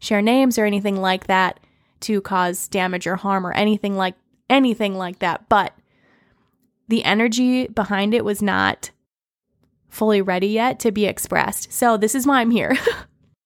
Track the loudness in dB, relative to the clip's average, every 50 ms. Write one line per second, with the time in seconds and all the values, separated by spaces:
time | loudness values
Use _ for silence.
0 | -6 -2 0 0 2 2 2 4 2 2 2 0 0 0 0 0 -2 -2 -2 -2
1 | 0 -2 -2 -2 -2 0 0 2 2 0 -2 -6 _ _ _ _ _ _ _ -12
2 | -6 -2 -2 -2 -2 -2 -2 0 0 0 -2 -4 -8 -6 -4 -2 -2 -2 -2 -4
3 | -4 -4 -6 -4 -2 -2 -2 -2 -2 -2 -2 0 0 0 0 0 -2 -4 -2 -2
4 | -2 -4 -4 _ _ _ _ _ _ 0 2 4 4 2 0 0 -2 -4 -4 -4
5 | -8 -8 -8 -4 -4 -4 -4 -2 0 2 2 2 2 0 -4 _ _ _ _ _
6 | _ _ _ _ _ _ _ _ _ _ _ _ _ _ _ _ _ -2 -2 0
7 | 2 2 2 2 2 2 2 2 2 2 2 0 0 -2 -2 -4 -2 -2 -2 -2
8 | 0 2 0 0 0 0 -2 -2 -2 -2 0 0 0 0 -2 -4 -8 -18 -18 _
9 | _ _ _ _ _ _ _ _ _ _ _ _ _ _ _ _ _ _ -6 -2
10 | 2 2 4 2 2 0 0 0 0 0 0 0 0 0 0 0 -2 -2 0 2
11 | 0 0 0 -4 -6 -4 0 0 0 0 -2 -8 -10 -8 -4 0 2 2 2 2
12 | 2 0 0 0 2 2 2 2 4 2 2 2 2 0 0 0 0 -2 -2 -4
13 | -8 _ _ _ _ _ _ _ _